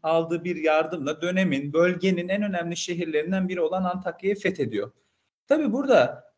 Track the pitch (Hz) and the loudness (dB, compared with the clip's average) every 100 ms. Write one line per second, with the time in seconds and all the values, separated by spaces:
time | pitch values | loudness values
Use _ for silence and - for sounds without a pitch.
0 | 160 165 165 170 175 170 156 156 165 170 | 0 0 0 -4 -4 -2 2 2 2 -2
1 | 139 156 175 185 185 139 143 156 180 180 | -6 -4 -2 0 2 0 0 2 4 4
2 | 190 175 180 202 208 180 170 170 - 175 | 0 0 0 -2 -2 -2 -4 -6 -6 -4
3 | 165 151 160 190 180 180 160 185 185 185 | -2 -2 0 -2 -2 -2 -2 0 -2 -2
4 | 185 165 190 202 185 190 117 104 113 _ | -6 -4 -2 -2 -2 -2 -4 -4 -6 _
5 | _ _ _ _ - 302 277 240 269 208 | _ _ _ _ 0 0 2 0 4 6
6 | 120 - - | 4 0 -18